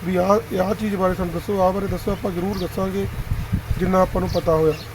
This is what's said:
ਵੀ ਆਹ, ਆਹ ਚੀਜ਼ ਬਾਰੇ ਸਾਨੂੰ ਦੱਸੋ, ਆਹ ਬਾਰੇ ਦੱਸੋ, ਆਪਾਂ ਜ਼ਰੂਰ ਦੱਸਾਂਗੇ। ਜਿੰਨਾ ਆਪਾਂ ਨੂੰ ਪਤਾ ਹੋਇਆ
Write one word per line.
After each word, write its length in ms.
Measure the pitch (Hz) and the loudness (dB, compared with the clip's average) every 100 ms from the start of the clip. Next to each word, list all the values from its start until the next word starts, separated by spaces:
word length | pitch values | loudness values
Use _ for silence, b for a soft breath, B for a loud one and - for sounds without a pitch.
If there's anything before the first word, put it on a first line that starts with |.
ਵੀ 120 | 170 185 | 0 0
ਆਹ, 460 | 185 208 226 190 | 4 2 2 -2
ਆਹ 120 | 185 | 0
ਚੀਜ਼ 220 | 214 214 196 | 0 -2 0
ਬਾਰੇ 180 | 185 | 0
ਸਾਨੂੰ 200 | 180 180 | 0 -2
ਦੱਸੋ, 280 | 165 185 202 | -4 -2 2
ਆਹ 120 | 185 | 2
ਬਾਰੇ 140 | 190 196 | 2 -2
ਦੱਸੋ, 240 | 180 - | -2 -2
ਆਪਾਂ 200 | 202 208 | -2 -2
ਜ਼ਰੂਰ 260 | 175 185 202 | -2 -2 -2
ਦੱਸਾਂਗੇ। 500 | 175 - 190 190 196 - - - - - - - | -4 -2 -2 -2 -4 -4 -4 -4 -2 -4 -2 0
ਜਿੰਨਾ 240 | 185 185 | 2 4
ਆਪਾਂ 200 | 185 185 | 4 2
ਨੂੰ 80 | 180 | 0
ਪਤਾ 260 | 175 170 160 | 0 2 4
ਹੋਇਆ 180 | 160 156 - | 4 2 -8